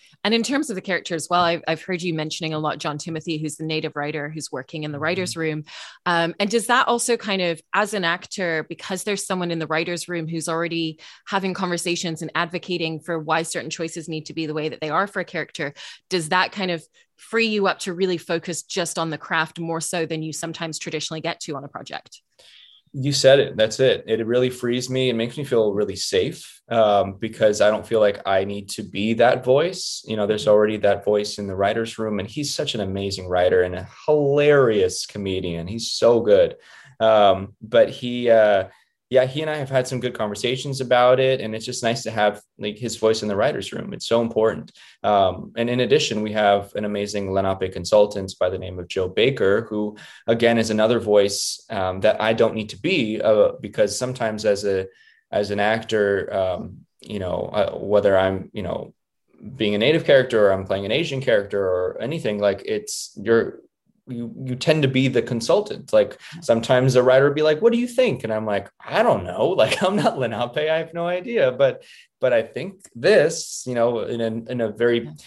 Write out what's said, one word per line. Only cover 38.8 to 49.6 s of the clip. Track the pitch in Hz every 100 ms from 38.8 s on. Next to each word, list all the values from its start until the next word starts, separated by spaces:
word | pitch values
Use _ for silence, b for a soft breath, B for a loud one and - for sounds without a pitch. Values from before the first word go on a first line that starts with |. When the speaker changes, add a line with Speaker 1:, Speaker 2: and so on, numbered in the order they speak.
| b b -
Speaker 2:
yeah, | 127 131
he | 139
and | 156
I | 151
have | 135
had | 135 127
some | 127
good | 120
conversations | 107 107 101 120 127 143 131
about | 123 123 123 127
it, | 131 131
and | 110
it's | 110 117
just | 123
nice | 117 120
to | 110
have, | 110 104 101 - -
like, | 107 104
his | 120 -
voice | 110 110
in | 107
the | 98
writer's | 127 - -
room. | - -
It's | - -
so | 117
important. | 117 110 110 90 - - b b
Um, | 101 101 95 90 - 113
and | 117
in | 123
addition, | 117 147 - 110
we | 107
have | 107 104 101 101
an | -
amazing | 104 101 101 104 98
Lenape | 98 98 95 95
consultant | 92 87 107 104 101 95 -
by | 92
the | 92
name | 92 90
of | 87
Joe | 98 90
Baker, | 95 120 135 98 104